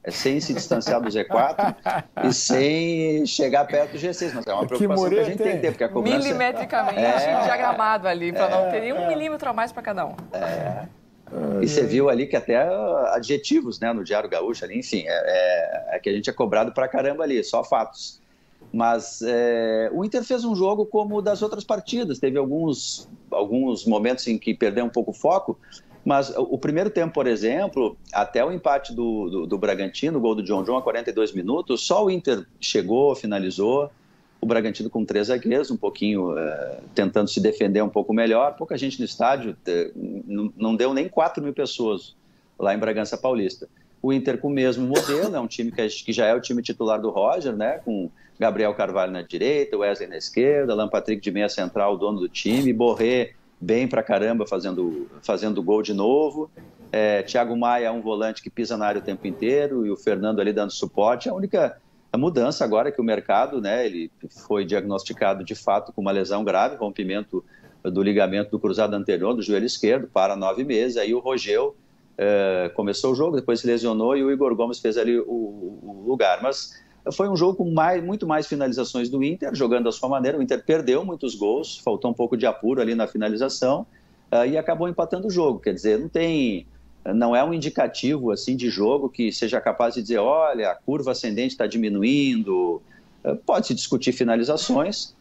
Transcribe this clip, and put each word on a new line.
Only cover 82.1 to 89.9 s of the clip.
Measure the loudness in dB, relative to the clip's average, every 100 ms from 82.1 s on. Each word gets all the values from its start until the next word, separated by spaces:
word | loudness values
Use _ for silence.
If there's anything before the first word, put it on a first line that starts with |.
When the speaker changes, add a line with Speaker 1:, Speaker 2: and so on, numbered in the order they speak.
Speaker 1:
um |
pouco | -2 -2 2
de | 0
apuro | 0 0 0
ali | 0
na | 0 -2
finalização, | -2 -2 0 -2 0 0 0 -4 _ _ _ _
é, | 2 2
e | 0
acabou | 0 -2 -2
empatando | -2 -2 -2 0
o |
jogo. | 2 2 2
Quer | -2
dizer, | 0 2 2
não | 2
tem, | 0 2 2 0 -2 -8 -20 -20 -12 -2
não | 2 4
é | 4
um | 2
indicativo | 0 -4 0 0 0 -2 0 0
assim | -2 -2 0
de | 0
jogo | 2 2 2 0
que | -2 -2
seja | 0 -2 0
capaz | 0 0 0